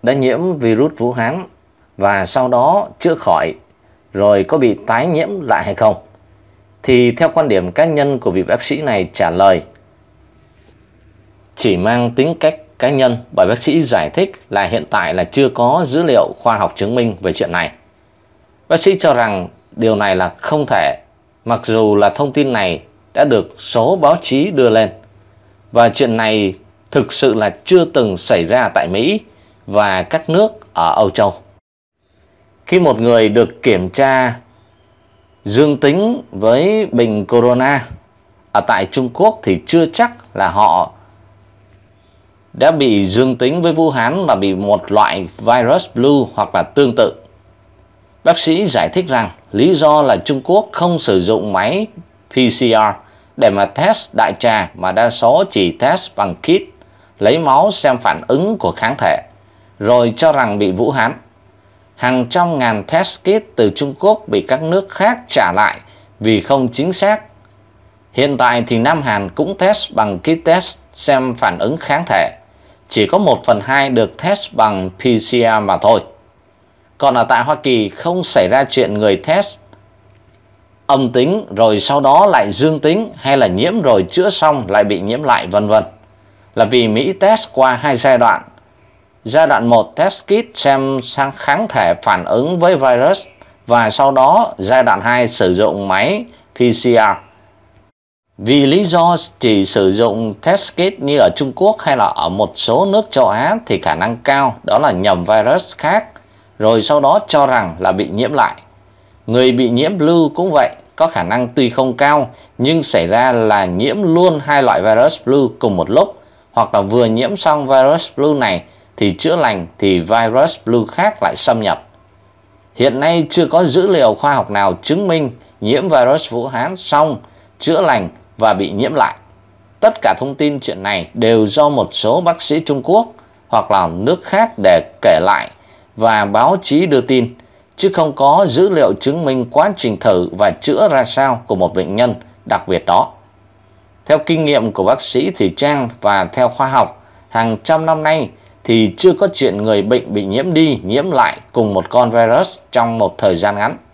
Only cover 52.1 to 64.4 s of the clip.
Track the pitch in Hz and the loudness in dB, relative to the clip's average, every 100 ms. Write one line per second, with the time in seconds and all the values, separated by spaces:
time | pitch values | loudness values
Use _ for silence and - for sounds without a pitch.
52.1 | _ _ - 123 117 123 110 107 101 - | _ _ 0 0 0 0 2 2 -2 -14
53.1 | _ _ - 127 196 202 - 175 220 - | _ _ 0 0 2 -2 0 -2 -2 -4
54.1 | - 110 98 120 110 90 - 90 92 117 | -2 -2 0 0 0 -2 -6 -4 0 0
55.1 | 120 117 147 196 110 87 - 131 180 - | 0 0 2 0 0 -2 0 -2 -2 -6
56.1 | - 101 85 - 175 - _ _ _ _ | -6 -6 -6 -2 -2 -2 _ _ _ _
57.1 | _ 101 147 156 135 143 - 147 123 110 | _ 0 0 2 2 2 0 -2 0 -2
58.1 | 76 - 135 190 220 90 - 110 135 95 | -4 -2 -2 -2 -4 -6 -4 -4 -2 -2
59.1 | 78 - _ _ _ _ _ 104 123 120 | -2 -6 _ _ _ _ _ 2 2 2
60.1 | 110 160 147 120 101 101 92 120 135 113 | 2 0 2 0 0 -2 0 -2 0 -2
61.1 | - _ _ _ _ _ _ _ _ 123 | -4 _ _ _ _ _ _ _ _ -2
62.1 | 127 120 180 175 156 123 107 95 160 190 | -2 -2 0 0 0 -2 -2 -2 -2 -2
63.1 | - - 208 214 - 107 - 143 135 196 | -4 -2 -2 -2 0 0 0 -8 -2 0
64.1 | 214 - 101 | 0 0 -4